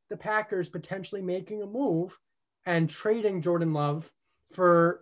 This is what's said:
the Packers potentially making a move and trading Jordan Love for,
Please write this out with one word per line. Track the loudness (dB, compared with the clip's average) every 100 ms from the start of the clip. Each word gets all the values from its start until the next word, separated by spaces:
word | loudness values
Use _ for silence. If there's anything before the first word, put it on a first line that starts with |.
| _
the | -10
Packers | -4 -2 -2 -4 -4
potentially | -8 -8 -10 -8 -8
making | -6 -6 -6 -10
a | -8
move | -4 0 0 -2 -8 _ _ _ _ -2
and | 0 0
trading | -2 -2 0 0 0
Jordan | 0 0 0
Love | 0 0 -2 -8 _ _ _ _
for, | 2 6 6 6 2